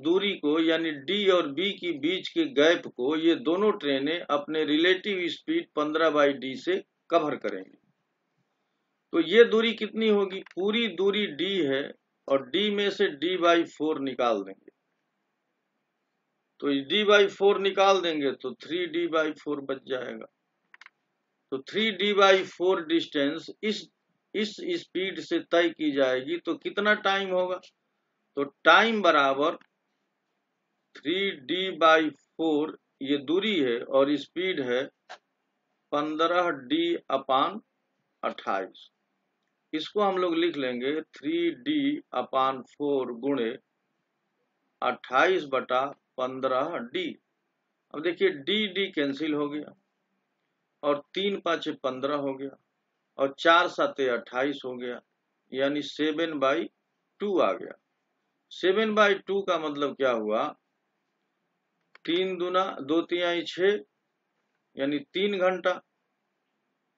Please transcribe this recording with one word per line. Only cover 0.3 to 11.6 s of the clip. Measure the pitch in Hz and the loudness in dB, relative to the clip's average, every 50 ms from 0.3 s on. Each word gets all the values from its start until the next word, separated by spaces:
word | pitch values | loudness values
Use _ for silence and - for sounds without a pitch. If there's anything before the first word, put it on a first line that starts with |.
| 185 | -2
को, | 151 - 147 151 165 | -2 0 0 2 2
यानी | 165 165 160 160 165 160 151 | 4 2 2 2 0 -4 -4
D | 139 135 151 196 208 202 190 | -6 -4 -4 -2 2 4 4
और | 185 180 160 147 | 4 4 2 0
B | 139 139 190 202 196 | -2 -2 -4 -4 -4
के | - 180 175 160 139 | -4 -6 -6 -6 -2
बीच | 135 165 185 180 - - | -2 -2 -2 -2 -6 -4
के | - 170 160 139 117 | -2 -2 -2 0 4
gap | 135 147 160 175 - - | 4 6 6 4 2 0
को, | 123 - - 123 139 156 | -8 -8 -4 -2 -2 -2
ये | 160 160 165 165 | 2 2 2 2
दोनों | 131 117 147 170 190 208 214 - | 2 0 -2 0 2 2 0 0
ट्रेनें | - - 143 139 135 139 147 165 175 | 0 -2 -2 -2 0 0 -2 -4 -4
अपने | - - 143 143 143 - 156 156 156 | -4 -2 -2 -2 -2 -2 -2 -2 0
relative | 143 147 156 165 185 190 185 - 208 196 185 175 160 | 2 2 4 4 4 2 2 0 -4 -4 -2 -4 -6
speed | - - _ - 160 170 165 - _ | -6 -8 _ -4 -4 -4 -4 -4 _
पन्द्रह | 151 147 151 151 160 165 160 | -4 -4 -2 0 2 2 4
by | 147 147 143 143 139 | 6 6 4 4 2
D | - 120 135 135 | 0 -6 -10 -10
से | 135 - - 180 185 - _ _ _ _ _ | -6 -4 -2 -2 -2 -4 _ _ _ _ _
cover | 165 165 151 151 131 | 0 0 2 0 -4
करेंगी। | 110 - 107 98 95 95 - - _ _ _ _ _ _ _ _ _ _ _ _ _ _ _ _ _ _ _ _ _ _ _ _ _ _ _ - | -4 -6 -6 -6 -6 -12 -16 -20 _ _ _ _ _ _ _ _ _ _ _ _ _ _ _ _ _ _ _ _ _ _ _ _ _ _ _ 0
तो | 170 | 0
ये | 165 160 190 226 240 | 0 4 8 8 8
दूरी | 202 202 226 226 233 220 | 8 6 2 2 2 -2
कितनी | 226 220 202 - 214 220 220 | -2 -6 -6 -4 0 2 2
होगी? | 208 202 196 185 190 196 - - - | 4 2 2 0 -4 -10 -12 -12 -8
पूरी | 175 185 208 214 233 233 220 | -4 -2 0 0 0 -2 -2
दूरी | 170 165 190 202 196 214 208 | -2 0 0 0 2 0 -2
D | 175 147 139 170 190 196 185 | -4 -4 -4 -4 -2 0 0